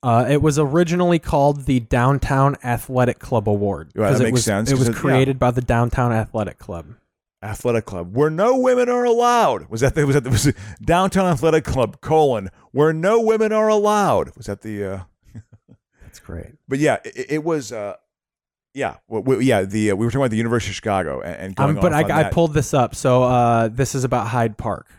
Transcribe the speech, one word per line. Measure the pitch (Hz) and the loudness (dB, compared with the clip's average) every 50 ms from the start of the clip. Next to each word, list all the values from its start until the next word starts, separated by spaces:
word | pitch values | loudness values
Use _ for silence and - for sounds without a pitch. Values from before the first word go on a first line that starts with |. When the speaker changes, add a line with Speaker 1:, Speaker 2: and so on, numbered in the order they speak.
| - | 0
Speaker 1:
Uh, | 127 117 113 - 107 | 2 2 2 4 4
it | 143 147 | 2 2
was | 143 156 143 143 | 2 2 2 2
originally | 151 139 135 170 180 160 170 180 180 175 175 165 | 0 2 2 2 2 2 2 0 2 2 2 0
called | - - - 151 139 143 147 147 135 | 0 0 0 2 2 2 2 0 -2
the | 135 135 127 | 0 0 0
Downtown | 117 - - 123 120 127 139 135 - - 143 135 135 139 143 - - | 0 0 0 2 2 2 2 2 0 0 0 2 2 2 0 -2 -4
Athletic | 127 120 110 - - 131 127 127 120 117 _ | -4 -4 -4 -4 -4 0 0 2 2 0 _
Club | - - - 117 104 107 | -6 -2 -2 -2 0 0
Award, | 104 101 101 101 98 78 78 - _ | 0 0 0 -2 -4 -4 -10 -12 _
Speaker 2:
Right, | - 110 104 | -2 0 2
Speaker 1:
'cause | 127 120 | 2 2
Speaker 2:
that | 127 | 2
Speaker 1:
it | 123 | 2
Speaker 2:
makes | 127 | 2
Speaker 1:
was, | 123 110 | 0 0
Speaker 2:
sense, | 113 104 98 110 123 | 0 0 0 0 0
Speaker 1:
it | 139 | 2
was | 127 131 120 | 2 2 0
Speaker 2:
'cause | |
it, | 113 | 0
yeah. | - | -2
Speaker 1:
created | - 143 135 131 135 135 135 127 | 0 0 2 2 2 0 0 0
by | 135 123 | 0 0
the | 120 127 | 0 0
Downtown | 123 - 123 117 120 120 - - 123 120 | -2 0 0 0 0 0 0 -2 0 0
Athletic | 117 110 107 - - 113 107 92 - _ | 0 -2 -2 -2 -4 -4 -4 -4 -8 _
Club. | - - 98 85 78 78 113 _ _ _ _ _ _ _ _ _ | -16 -14 -14 -12 -14 -16 -20 _ _ _ _ _ _ _ _ _
Speaker 2:
Athletic | - 104 104 - - 123 117 113 107 | -12 -12 -12 -6 -2 0 0 0 -2
Club, | - - 90 87 87 98 | -4 -10 -10 -10 -6 0
where | 120 147 156 | 0 0 0
no | 156 160 196 240 254 262 | 2 0 2 2 2 2
women | 254 254 254 247 247 247 | 2 2 2 2 0 0
are | 240 247 247 | 0 0 2
allowed. | 240 233 233 240 240 240 240 220 160 123 95 73 - | 2 2 2 4 4 4 4 2 2 0 -2 -6 -8
Was | 104 113 | -4 0
that | 127 135 - | 0 0 2
the, | 160 143 | 2 0
was | 139 135 | 2 2
that | 147 117 | 0 0
the, | 123 | 0
was | 127 107 - 151 | -2 0 2 0
it | 127 - - - - - - | -2 -2 -8 -18 -16 -10 -2
Downtown | - 165 175 190 196 - 190 190 | 0 2 2 2 2 0 0 2
Athletic | 180 170 - - 160 156 160 - | 2 0 2 2 2 2 2 0
Club, | - - 135 123 107 - - | 0 -2 -2 -2 -2 -4 -10
colon, | - - 156 160 156 143 123 107 98 95 _ _ _ _ | -4 0 2 2 4 2 0 -2 -6 -10 _ _ _ _
where | _ 127 151 160 160 | _ 0 2 2 2
no | 160 165 190 220 233 | 0 0 2 2 2
women | 226 220 220 220 220 214 214 | 2 2 2 2 2 0 2
are | 220 214 214 | 2 2 2
allowed? | 214 208 202 208 214 208 202 170 123 95 76 - - | 2 2 2 2 2 2 2 2 2 0 0 -2 -8
Was | - 113 - | -16 -10 -10
that | 101 101 | -10 -10
the, | _ 110 107 101 101 | _ -10 -8 -6 -6
uh, | 95 95 95 90 _ _ _ _ _ _ | -6 -8 -10 -12 _ _ _ _ _ _
<laughs> | 113 - _ - - _ _ 110 _ _ _ _ _ - | -20 -20 _ -20 -20 _ _ -20 _ _ _ _ _ -20
Speaker 1:
That's | - _ - | -20 _ -20
great. | _ - 87 82 - - - _ _ - | _ -16 -14 -14 -14 -16 -20 _ _ -6
Speaker 2:
But | 131 139 | -4 0
yeah, | 147 147 120 - _ | 2 2 0 0 _
it, | 110 - 113 127 - | -12 -12 -12 -8 -6
it | 139 156 151 | -6 -4 -2
was, | 165 165 151 131 107 | -2 -4 -4 -4 -8
uh, | 120 110 104 101 92 - _ _ _ _ _ _ _ _ _ _ _ _ _ _ _ | -10 -10 -10 -10 -10 -14 _ _ _ _ _ _ _ _ _ _ _ _ _ _ _
yeah, | 135 135 98 - - _ _ | -6 -6 -6 -6 -8 _ _
w-, | 113 110 95 | -6 -4 0
w-, | 131 131 104 123 135 | 0 0 2 4 2
yeah. | 120 101 95 | 2 2 2
The, | 98 98 110 107 107 | 0 -2 -2 0 0
uh, | 98 | 0
we | 95 110 | 0 -2
were | 117 | -2
talking | 117 135 | -2 0
about | 139 127 | -2 0
the | 107 107 | 0 -2
University | 117 117 117 120 - - | -2 0 -2 -2 -2 -4
of | 101 | -10
Chicago | - - 110 101 95 90 76 67 64 | -8 -4 -2 -2 -2 -2 -2 -6 -8
and, | 50 82 85 | -8 -10 -12
and | - 87 95 95 | -12 -12 -12 -6
going | - 139 143 156 - | -2 -2 -2 0 0
Speaker 1:
Um, | |
but | 180 180 156 | 0 0 2
Speaker 2:
off | 151 | 0
Speaker 1:
I, | 156 | 0
Speaker 2:
on | - | 0
Speaker 1:
I | - 156 156 | 0 0 0
Speaker 2:
that. | - - | 0 2
Speaker 1:
pulled | 175 170 165 147 | 0 0 0 0
this | 151 135 - - | -2 -2 0 0
up. | 143 120 117 - | 0 0 0 -2
So, | - - 139 123 127 127 | -4 0 2 2 4 4
uh, | 123 123 123 120 120 117 113 113 110 | 2 2 2 2 2 2 2 0 0
this | 110 123 139 117 - | 0 -2 -4 -2 -2
is | 139 127 | -4 -2
about | 131 127 123 104 110 | -2 -2 -2 -4 -2
Hyde | 117 123 117 117 104 - | -2 0 -2 -2 -2 -6
Park. | - 113 98 - - _ _ | -8 -8 -8 -8 -10 _ _